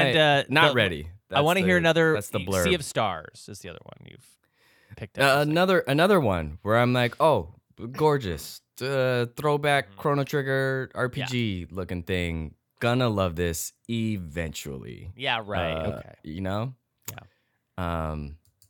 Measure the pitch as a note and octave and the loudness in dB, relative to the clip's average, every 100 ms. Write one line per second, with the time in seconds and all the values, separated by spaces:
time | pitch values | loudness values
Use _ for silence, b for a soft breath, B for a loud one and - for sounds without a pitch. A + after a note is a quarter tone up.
0 | C#3+ D#3+ D3+ C#3+ - D3 D#3+ B2 G2+ D#2 | 4 4 4 4 4 4 6 6 2 0
1 | D#2+ F#2 _ A2+ D3+ F#3 F3+ F3+ E3 E3 | -8 -16 _ 2 4 4 4 4 4 4
2 | D#3+ D#3 - G#2+ F#2 F#2+ F2+ F3 - - | 4 2 -2 -4 0 2 2 0 -2 -2
3 | G#2+ E2 D#2 - - G#2 F#2 E2 - - | -2 -4 -10 -18 -18 -16 -14 -16 -18 -20
4 | G1+ - _ _ b b b b b - | -20 -20 _ _ b b b b b -14
5 | G#2+ - C#3 C#3 D3 D#3+ F#3 F3+ - C#3 | -12 0 4 4 4 2 4 2 2 4
6 | F#3 G3 B2 F2+ D2+ D#2 G2+ A2+ B2 B2 | 4 4 4 0 -2 -6 0 2 4 2
7 | A#2+ - D#3 B2+ E2 - _ - A2+ C#3 | 0 2 2 2 -2 -12 _ -14 -12 0
8 | D3+ D3 G#2+ D#2 - - _ - B2+ C#3 | 2 2 -2 -6 -10 -16 _ -8 -4 0
9 | B2+ B2 A#2+ - D3+ D3 D3 C#3+ - - | 0 0 -2 -2 0 0 2 0 -2 -4
10 | D#3 C#3+ C#3 D3 C3+ C3+ C3+ C3+ C3 - | 0 0 0 -2 0 0 0 -2 -6 -4
11 | B2+ C3 C3 B2 A2+ F#2 E2+ F2+ F2 F2 | -4 -2 -2 0 0 -2 -6 -8 -6 -6
12 | D#2+ F2+ F2 E2 D#2 - _ _ A#2 B2+ | -2 -2 -2 -4 -6 -12 _ _ 0 2
13 | B2 G#2 F#2 D#2+ F2 D#2+ - - - A#2 | 0 2 0 0 -2 -2 -6 -12 -8 -4
14 | A2 G#2+ E2 D2+ D#2+ D2 D2 C2 G#1+ A#1 | -2 -4 -6 -6 -6 -8 -10 -12 -12 -14
15 | E2+ A2 C3+ A#2+ G2+ G2 E2+ D#2+ D#2+ - | -16 -8 -4 -4 -4 -4 -2 -2 -4 -6
16 | - - - D#2+ F#2+ G2+ B2 B2+ _ _ | -12 -16 -12 -8 -4 -4 -6 -10 _ _
17 | - - b b b b _ - F2 E2+ | -18 -18 b b b b _ -6 -4 -2
18 | D#2+ D#2 D2 D#2 _ _ - | -4 -6 -8 -12 _ _ -20